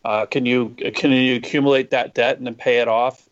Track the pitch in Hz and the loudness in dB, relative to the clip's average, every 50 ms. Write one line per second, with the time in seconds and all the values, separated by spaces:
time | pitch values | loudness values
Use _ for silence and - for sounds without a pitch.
0 | - 117 107 107 107 - - 139 123 123 123 123 120 107 117 - - - - - | -6 -4 -2 -2 -2 -2 -2 -2 0 0 2 0 0 -2 -6 -8 -8 -8 -6 -2
1 | - 143 131 127 127 127 123 120 120 - - 147 139 139 139 135 131 - - 127 | 0 2 4 4 4 2 0 -2 -4 -4 -2 0 2 2 2 2 2 0 -2 -2
2 | 117 - - - 120 127 135 - 123 120 113 117 - 131 120 120 117 113 110 113 | -2 -2 -2 0 0 0 0 -2 -6 -10 -10 -6 0 0 2 2 2 2 2 0
3 | 120 131 - - _ _ | 0 0 -2 -6 _ _